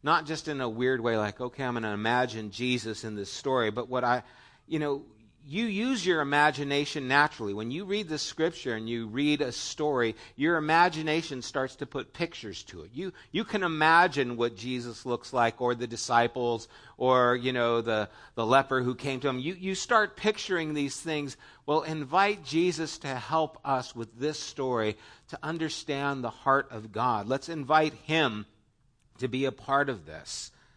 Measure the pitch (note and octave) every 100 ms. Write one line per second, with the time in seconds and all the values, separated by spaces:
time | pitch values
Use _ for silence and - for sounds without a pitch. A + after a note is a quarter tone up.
0 | C#3+ D#3+ D3+ D#3 - C#3 B2 A2 B2+ C3
1 | A#2 A2+ G#2 - B2+ - C3 A#2+ A2 G#2
2 | A2+ B2 B2 A2 G#2+ G2 B2+ B2 A2 G#2+
3 | A2+ G#2 G2 - C#3 C3 A2 A2 A#2+ B2+
4 | B2 B2 - - - _ - D#3 D3 C#3+
5 | - - - _ D3 E3+ A#3 G3 B3 B3+
6 | F3+ E3 C#3+ D3 D3+ D3 C#3 C#3+ C#3+ D#3
7 | B2+ C#3 D3+ - G#2+ G2+ A2+ D3 G3 G#3
8 | F3+ D3+ - - D#3+ - C3+ A2 A2+ A#2
9 | A2 A#2 D3 D3 C3+ - - - D3+ C3+
10 | A2+ A2 - - D3+ E3 D3+ E3 F3+ D#3
11 | D#3 D#3 - C3 A#2 C#3+ C3 - C#3 C3+
12 | - - E3+ - A2 G2+ - F2+ D#2+ B2
13 | F#3+ - - F3+ A3+ G#3+ F3+ D#3 D#3 E3
14 | F3+ C#3 B2 A#2+ A#2 G#2 A#2+ B2+ A#2+ A2
15 | C3 A#2+ - B2+ A2+ - B2 A#2+ A#2+ A2+
16 | - A#2 A#2 B2+ A#2+ A#2 - - - -
17 | B2+ B2+ B2 B2 B2 B2+ A#2 A#2 A#2 A2
18 | G2+ - - - A2+ C3+ C3+ C3 B2 B2
19 | C#3+ C3 C#3 B2+ C#3+ F#3 F#3+ F#3 - A#3
20 | G3+ - G#3+ G#3+ - F3+ D#3 D3+ C#3+ -
21 | E3 D3+ C#3+ - - - - D3+ D#3 D#3+
22 | C3+ E3+ G3+ G#3 C#3 D#3 F3+ D#3 D#3+ -
23 | D3 B2+ - D#3+ D#3 - C#3 C3 B2 A#2+
24 | A2+ A#2 C#3+ D3 - - C3 A#2+ G#2+ G#2
25 | - - - - D#3 E3 D#3+ - - C#3
26 | C#3 C#3 A#2+ - C#3 C3+ - A2+ A2 G#2
27 | B2 A2 G2+ C3+ - E3 B2+ D#3 D#3 D3+
28 | - D#3+ C#3 G#2+ - _ _ _ _ _
29 | _ _ B2+ C3 C3+ - - C#3 C#3+ A2
30 | D2+ D#2 - - - _ _